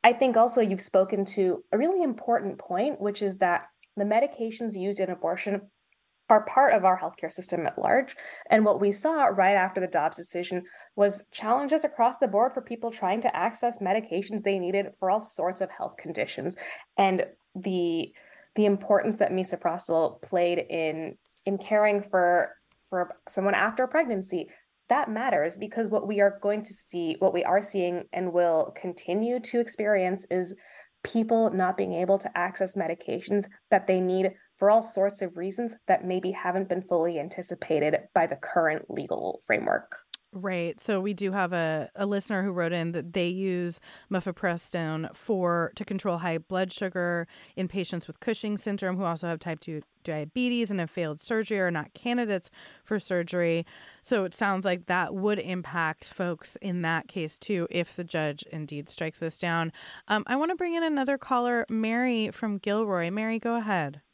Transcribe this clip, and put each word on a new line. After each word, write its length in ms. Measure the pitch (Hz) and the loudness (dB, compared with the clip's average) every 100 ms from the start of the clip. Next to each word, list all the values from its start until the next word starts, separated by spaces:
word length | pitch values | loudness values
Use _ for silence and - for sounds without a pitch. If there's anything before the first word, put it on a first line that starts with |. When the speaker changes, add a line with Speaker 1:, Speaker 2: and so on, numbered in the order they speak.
Speaker 1:
I 100 | 233 | 6
think 240 | 240 262 226 | 6 4 6
also 240 | 233 240 | 4 4
you've 200 | 214 190 | 2 0
spoken 440 | - 190 190 202 190 | 2 2 4 0 -2
to 300 | 208 185 175 - | 0 0 0 -2
a 80 | 208 | 0
really 240 | 311 381 | 2 2
important 560 | 320 220 - 233 202 - | 0 -2 0 0 0 -8
point, 420 | - 180 262 - | -6 -2 -2 0
which 220 | 208 202 | -4 -2
is 160 | 202 190 | -4 2
that 240 | 180 175 - _ _ - | 2 2 -2 _ _ -4
the 80 | 202 | 2
medications 720 | 214 277 - 226 220 233 202 | 2 2 -2 -8 -4 -6 -4
used 220 | 190 202 | -4 -2
in 100 | 190 | -4
abortion 520 | 180 165 185 214 196 202 _ _ _ _ _ _ | -2 -4 -2 -2 -4 -6 _ _ _ _ _ _
are 160 | 214 214 | 6 8
part 260 | - 277 | 6 8
of 100 | 214 | 8
our 160 | 185 185 | 6 4
healthcare 320 | 160 - 160 | 0 -6 -10
system 360 | - 180 170 160 | -8 -4 -2 -2
at 100 | - | 0
large. 380 | - 254 262 - - - - | 4 4 2 -8 -16 -16 4
And 160 | 220 208 | 6 6
what 160 | 170 | 4
we 100 | 202 | 2
saw 340 | 202 302 320 269 | 2 0 4 2
right 280 | 196 185 | 6 6
after 260 | 202 185 190 | 6 2 0
the 60 | 180 | 0
Dobbs 320 | 165 151 - | 0 0 -2
decision 460 | 170 175 175 180 180 - - - | -10 -8 -4 -6 -6 -20 -14 4
was 280 | 202 202 - | 4 4 -10
challenges 520 | - 214 247 285 311 | -8 0 0 4 2
across 340 | 302 - 233 254 | 2 2 2 4
the 100 | 254 | 2
board 240 | 202 254 | 4 2
for 100 | 262 | 0
people 280 | - 233 226 | -8 -6 -6
trying 320 | 226 185 214 | -2 -2 2
to 140 | 233 - | 0 0
access 420 | 190 226 240 233 | -2 0 -2 -2
medications 640 | 190 214 220 170 202 208 | 0 0 0 -4 -4 -2
they 160 | 202 196 | 0 0
needed 300 | 175 196 196 - | 0 0 -2 -2
for 120 | 190 | 0
all 100 | 208 | 0
sorts 400 | 214 - 170 185 | 0 -4 -4 -2
of 80 | 185 | -6
health 280 | - - - | -6 -10 -10
conditions. 600 | 160 160 - - 151 185 - - - - | -10 -4 -4 -4 -6 -8 -12 -14 -6 2
And 300 | 196 185 - - _ | 4 4 -2 -6 _
the, 580 | 190 185 185 170 165 - - - - _ - | -10 -4 0 0 -2 -4 -10 -20 -20 _ 2
the 100 | 208 | 4
importance 520 | 196 - 208 - 214 | 2 4 2 4 0
that 160 | 196 | 0
misoprostol 840 | 185 185 175 175 175 - 165 151 - | 0 -2 -2 -2 -2 0 2 2 -2
played 340 | - 180 175 175 | -4 0 2 0
in, 580 | - 165 160 160 160 - _ _ - | -2 -2 -2 -4 -8 -12 _ _ -4
in 140 | 196 | -4
caring 420 | 196 214 208 202 | 0 4 4 2
for, 540 | 202 185 175 175 - - _ _ _ | 0 2 4 4 2 -4 _ _ _
for 260 | 185 175 - - | -4 -4 -6 -10
someone 240 | - 196 | -2 0
after 300 | 190 208 226 | 2 2 2
a 40 | 254 | 0
pregnancy, 600 | 302 285 208 190 180 - - _ _ _ | 2 2 -2 -2 -6 -6 -14 _ _ _
that 220 | 262 269 | 0 2
matters, 440 | 220 254 180 156 185 | -2 0 2 0 -4
because 340 | 208 233 220 | -8 -4 0
what 180 | 214 202 | -2 0
we 140 | 208 | 4
are 180 | 202 202 | 4 4
going 220 | 202 214 | -2 -2
to 100 | 214 | -4
see, 440 | - - 175 165 - | -14 -8 -4 -4 2
what 160 | 196 175 | 2 2
we 80 | |
are 180 | - 185 | 2 2
seeing 440 | 202 202 175 175 - | 2 -2 0 -2 -6
and 200 | 180 180 | -4 0
will 400 | 175 175 160 - - | 2 4 4 0 -4
continue 640 | 185 175 - 185 226 247 | -10 -8 -4 -2 0 -2
to 180 | 226 240 | -2 -2
experience 680 | 226 - 208 208 180 190 - | -2 -2 2 2 2 -2 -2
is 240 | 180 180 196 - - - _ | -2 -2 -8 -18 -20 -20 _
people 480 | - 226 220 226 226 | -4 0 2 4 4
not 260 | 190 180 190 | 2 0 0
being 160 | 190 | -2
able 240 | 175 180 196 | 0 2 2
to 180 | - - | 2 -2
access 380 | 180 190 190 | -4 -2 -4
medications 720 | 202 165 170 - - - 202 196 - _ | -2 -4 -4 -4 -6 0 -2 -2 -12 _
that 160 | 196 190 | 2 4
they 140 | 185 | 2
need 320 | 185 185 185 185 _ _ | 4 2 0 -2 _ _
for 140 | 202 | 6
all 100 | 220 | 6
sorts 400 | 220 - 196 202 | 4 0 0 0
of 140 | 185 175 | -8 -6
reasons 400 | 185 196 240 226 - | -8 -4 -6 -8 0
that 200 | 185 185 | 0 2
maybe 260 | 185 185 | -2 -2
haven't 380 | 190 180 180 190 | -4 -2 -2 -2
been 120 | 185 | -4
fully 380 | 185 175 165 170 | 0 0 0 -2
anticipated 800 | 156 - 175 180 - 156 147 - - | -6 -10 -10 -10 0 2 2 0 0
by 120 | - 165 | 0 0
the 120 | 143 | -2
current 520 | - - 160 156 - | -2 0 2 0 -6
legal 520 | - - - - - _ | -10 -6 -4 -4 -8 _
framework. 520 | 107 53 - - - _ - _ | 0 2 -2 -2 -18 _ -18 _
Speaker 2:
Right. 480 | 196 190 185 170 - | -8 -4 -2 -4 -6
So 220 | - 196 | -2 -2
we 120 | 196 | 0
do 200 | 196 196 | -2 -2
have 180 | 196 175 | 0 0
a, 380 | 180 160 156 139 | 0 0 0 -4
a 120 | - 202 | -4 -2
listener 360 | 202 - 202 | -2 -2 -2
who 100 | 196 | 0
wrote 200 | 180 170 | 0 0
in 220 | 170 165 | 0 -2
that 180 | 170 170 | -4 -4
they 160 | 180 175 | -2 -2
use 540 | 185 190 180 175 170 - - _ | 0 -2 -2 -4 -6 -14 -20 _
mifepristone 1040 | 190 190 170 190 170 - 175 160 160 160 | -4 -4 -4 -2 -2 -4 -4 -4 -4 -6
for, 600 | - - 196 175 170 165 - | -10 -4 0 2 0 -2 -6
to 80 | |
control 360 | 208 190 202 175 | -8 -4 -2 -2
high 180 | 175 165 | -2 -4
blood 340 | 160 185 185 | -4 -4 -4
sugar 560 | - 185 180 175 175 170 - - - | -4 -6 -2 -2 -2 -6 -12 -16 -6
in 100 | 185 | -6
patients 400 | 202 180 175 - | -4 -4 -6 -8
with 140 | - | -8
Cushing 340 | - 220 214 208 | -4 -4 -4 -6
syndrome 400 | - 202 190 180 | -4 -4 -4 -2
who 80 | |
also 240 | 185 165 170 | -2 -2 -4
have 120 | 165 | -6
type 200 | 175 156 | -6 -8
two 220 | - 151 - _ - | -8 -12 -12 _ -6
diabetes 680 | 156 151 - 247 240 220 | -6 -4 -2 -2 0 -2
and 80 | 196 | -2
have 100 | 165 | -4
failed 300 | - 165 151 | -4 -4 -6
surgery 400 | - 220 214 208 | -4 -2 -2 0
or 80 | 185 | 0
are 40 | |
not 220 | 165 - | -2 -6
candidates 560 | - 240 240 226 196 - - - - | -8 -4 -2 0 -2 -4 -14 -20 -20
for 140 | _ 214 | _ -4
surgery. 680 | - 180 170 180 170 165 165 - - - | 0 -2 0 0 2 0 -2 -14 -20 -14
So 220 | - 226 | -2 0
it 100 | 185 | 0
sounds 300 | - 202 190 | -2 0 0
like 220 | 190 180 - | 0 -2 0
that 280 | 180 170 | 0 0
would 260 | 190 208 208 | 0 0 0
impact 640 | - 185 165 170 160 160 - | -2 -6 -4 -2 -2 -4 -12
folks 500 | - 180 165 - - | -6 -4 -4 -6 -8
in 240 | 202 180 | -4 -2
that 280 | 165 165 - | 0 -2 -4
case, 280 | - 156 - | -6 -6 -8
too, 300 | - 196 170 | -4 -2 0
if 240 | 175 170 | -2 -4
the 120 | - 175 | -6 -6
judge 380 | 165 156 147 - | -2 -2 -4 -10
indeed 360 | 160 151 147 143 | -10 -8 -10 -10
strikes 320 | - 160 - | -6 -8 -6
this 180 | 165 - | -6 -4
down. 360 | 175 165 165 - - - - | -2 0 -2 -6 -18 -18 -2
Um, 160 | 208 - | -2 0
I 100 | 262 | -2
want 140 | 320 | 0
to 40 | 359 | -2
bring 200 | 349 339 | -2 -2
in 80 | |
another 340 | 330 294 262 277 | 0 0 0 -2
caller, 480 | - 247 240 240 - | 0 0 2 0 0
Mary 600 | 220 220 226 254 233 214 | -2 0 0 2 0 -2
from 260 | - 220 202 | -2 -4 -2
Gilroy. 540 | 208 208 220 180 170 | -2 0 0 0 -2
Mary, 280 | 202 220 226 | -2 -2 -2
go 160 | 233 233 | -2 -2
ahead. 460 | 214 190 147 143 _ | 0 -2 -2 -8 _